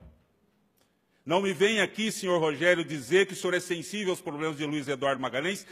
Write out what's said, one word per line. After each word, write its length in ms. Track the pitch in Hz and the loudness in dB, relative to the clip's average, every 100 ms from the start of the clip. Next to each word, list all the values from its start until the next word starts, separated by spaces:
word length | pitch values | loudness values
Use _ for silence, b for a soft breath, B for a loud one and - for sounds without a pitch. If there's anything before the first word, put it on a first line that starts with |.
| - - _ _ _ _ _ _ _ _ _ _ 131 | -20 -20 _ _ _ _ _ _ _ _ _ _ -2
Não 160 | 175 | 0
me 100 | 196 | 0
venha 320 | 156 202 220 | 2 2 4
aqui, 280 | 180 - 220 | 0 0 -4
senhor 280 | - 185 175 | -2 0 2
Rogério, 460 | 156 139 170 170 151 | 2 2 4 4 0
dizer 400 | 151 117 180 190 | -8 2 4 4
que 80 | |
o 20 | 180 | 0
senhor 200 | 185 175 | -2 -2
é 40 | |
sensível 520 | 175 170 - 208 190 | -2 -6 -6 -4 -2
aos 100 | 175 | -4
problemas 360 | 170 147 160 143 | -6 -4 -4 -4
de 80 | 151 | -4
Luiz 220 | 151 139 | -4 -4
Eduardo 320 | 135 135 135 | -2 0 0
Magalhães 460 | 131 120 165 202 B | -2 -2 -2 -4 B